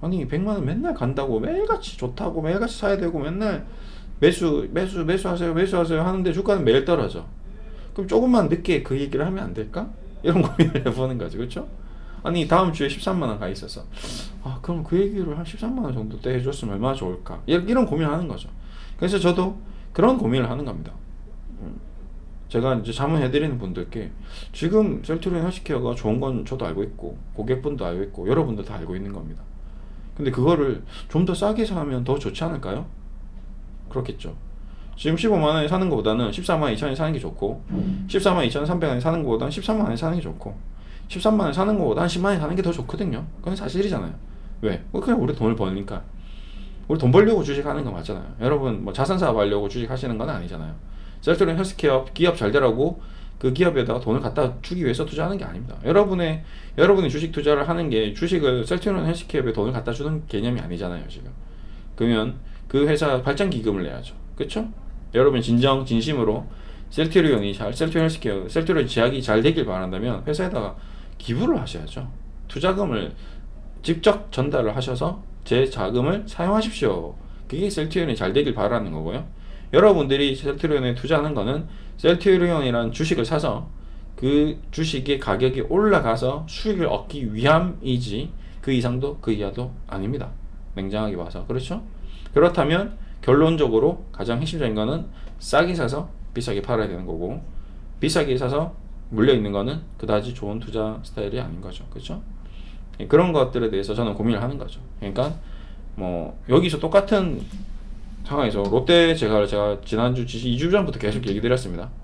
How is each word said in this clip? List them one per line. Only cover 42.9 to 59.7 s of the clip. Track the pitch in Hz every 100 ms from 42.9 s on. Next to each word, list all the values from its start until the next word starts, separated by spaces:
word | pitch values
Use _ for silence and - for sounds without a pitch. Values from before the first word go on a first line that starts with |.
| 156 196 120 156 -
그건 | - 190
사실이잖아요. | 202 170 202 151 87 82 - - - -
왜? | 110 90 -
뭐, | -
그냥 | - 233
우리 | 120
돈을 | - 113 110
버니까. | 95 95 98 101 - - - - - - - - -
우리 | 156
돈 | 131
벌려고 | 147 214 220
주식하는 | 143 143 143 143
거 | 135
맞잖아요. | 90 80 98 - -
여러분, | 117 147 131 107
뭐, | 95
자산 | 92 135 185
사업하려고 | 170 113 101 101 104
주식하시는 | 123 117 127 127 113
건 | 127
아니잖아요. | 98 87 87 78 80 - - - -
셀트리온 | - 170 185 165
헬스케어 | 190 - 151 131 131
기업 | - 170 165
잘 | 107
되라고 | 135 131 113 139 127 - - - -
그 | 131
기업에다가 | 127 180 147 117 117
돈을 | 120 120
갖다 | 123 127 131 127
주기 | - 180
위해서 | 147 127
투자하는 | 156 147 160 202
게 |
아닙니다. | - 87 123 -
여러분의, | 113 180 208 185 170 160 - - - -
여러분이 | - 196 165
주식 | 135 160
투자를 | 151 147 147 151
하는 | 170 160
게 | 113 107
주식을 | 101 170 180 147 127 -
셀트리온 | 180 208 190 160
헬스케어에 | 170 - 151 127
돈을 | 110 107